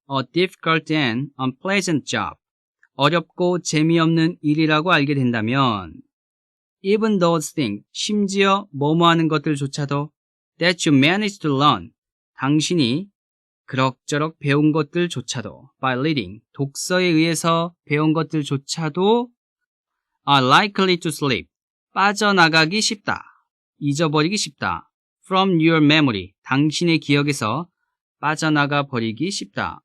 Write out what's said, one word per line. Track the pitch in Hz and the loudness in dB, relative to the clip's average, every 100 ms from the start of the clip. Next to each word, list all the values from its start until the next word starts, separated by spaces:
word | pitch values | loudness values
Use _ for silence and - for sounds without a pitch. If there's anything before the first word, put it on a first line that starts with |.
| - | -8
a | 135 131 | -6 -4
difficult | 165 185 - 165 160 156 | -2 -2 -2 -2 -2 -2
and | 156 131 113 143 - | -2 -2 -2 -6 -6
unpleasant | 131 - 185 196 185 147 | -6 -6 -4 -2 0 -2
job, | - 117 90 - _ _ _ _ _ | -2 -4 -6 -8 _ _ _ _ _
어렵고 | - 143 170 - - 180 180 | -2 0 0 -4 -2 -2 -2
재미없는 | - 151 160 165 160 165 160 - | -2 0 2 2 2 2 0 0
일이라고 | 147 151 156 151 175 | -2 0 2 2 2
알게 | 160 143 | 0 2
된다면, | 139 123 117 110 135 123 104 85 82 - _ _ _ _ _ _ _ | 0 0 0 0 0 0 0 -6 -16 -20 _ _ _ _ _ _ _
even | 190 208 220 202 | 0 0 2 2
those | 170 165 - | 2 2 -2
things, | - 117 101 - | -4 -4 -6 -10
심지어 | - - 214 196 196 196 196 - | -10 -4 -2 0 0 2 2 -2
뭐뭐하는 | 135 147 165 170 165 160 | -4 0 2 4 4 2
것들조차도, | 156 156 143 139 151 139 143 151 _ _ _ _ - | 0 -2 -2 -4 -6 -4 -4 -6 _ _ _ _ -4
that | 175 175 160 | -2 0 2
you | 139 | 4
manage | 147 196 214 202 | 4 2 -2 -4
to | 156 135 | -2 2
learn, | 147 107 85 _ _ _ _ - | 2 0 -4 _ _ _ _ -6
당신이 | 131 156 - 175 117 143 202 _ _ _ _ _ - | 0 0 0 0 0 -2 -6 _ _ _ _ _ -8
그럭저럭 | 127 131 - - 147 160 - | -2 -2 -4 -6 -4 -4 -4
배운 | 143 147 151 | 0 2 2
것들조차도, | 156 147 170 175 135 - 131 104 65 139 _ | 0 -2 -4 -4 -4 -10 -10 -12 -14 -20 _
by | 131 127 | -4 -2
reading, | 151 143 90 104 _ | -2 -2 -4 -10 _
독서에 | - 139 - - 185 | -8 -8 -6 -4 0
의해서 | 180 160 165 156 170 165 170 - - | 2 2 2 0 0 0 -2 -8 -4
배운 | 147 156 | 0 0
것들조차도, | 156 156 156 143 139 - - 156 170 196 240 247 _ _ _ _ _ _ _ _ _ - | 0 -2 -4 -4 -6 -6 -6 -4 0 2 2 0 _ _ _ _ _ _ _ _ _ 0
are | 143 127 | 2 4
likely | 156 208 202 190 175 | 4 2 0 0 0
to | 165 | -2
slip, | 143 143 104 71 _ _ _ _ | -4 -2 -4 -6 _ _ _ _
빠져나가기 | 196 202 208 208 196 160 160 160 214 | 0 0 2 0 4 4 4 0 0
쉽다, | - 226 - 95 - _ _ _ _ _ | -4 -4 -6 -8 -10 _ _ _ _ _
잊어버리기 | 143 143 165 151 160 202 | -4 -2 0 0 0 -2
쉽다, | 156 - 98 85 - _ _ _ | -6 -6 -6 -6 -10 _ _ _
from | - 190 196 | -2 0 2
your | 165 160 160 | 4 4 4
memory, | 147 156 139 101 90 _ | 4 4 2 0 -8 _
당신의 | - 131 151 143 175 160 | -4 0 0 0 0 0
기억에서 | - 143 143 143 107 131 175 _ _ _ _ _ | 0 0 0 -2 -4 -4 -8 _ _ _ _ _
빠져나가 | 143 156 160 151 143 143 139 | -6 -2 0 0 0 -2 -2
버리기 | 123 113 110 175 | -4 -4 -4 -6
쉽다, | 196 202 - 90 - | -6 -8 -6 -8 -8